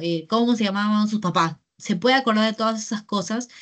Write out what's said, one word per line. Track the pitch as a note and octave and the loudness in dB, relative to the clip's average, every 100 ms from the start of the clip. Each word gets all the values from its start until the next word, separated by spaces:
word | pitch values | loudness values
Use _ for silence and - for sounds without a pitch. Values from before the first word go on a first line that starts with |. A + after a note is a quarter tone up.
eh, | E3+ E3 D#3+ | -4 -4 -2
cómo | A3+ A#3+ A#3 | 0 2 2
se | G3+ | 0
llamaban | G3+ G#3 G#3+ G#3+ | 0 2 2 2
sus | G#3+ | 0
papás. | F3+ F3 E3 E3+ _ _ | 0 0 0 -2 _ _
Se | - F3+ | -4 0
puede | A#3+ C4+ | 2 2
acordar | C4 A3 A3 | 2 2 0
de | A3 | 0
todas | A3 A3 | -2 -2
esas | - G#3+ | -6 -8
cosas, | - G3+ - A3+ B3 - | -4 -4 -2 -6 -6 -16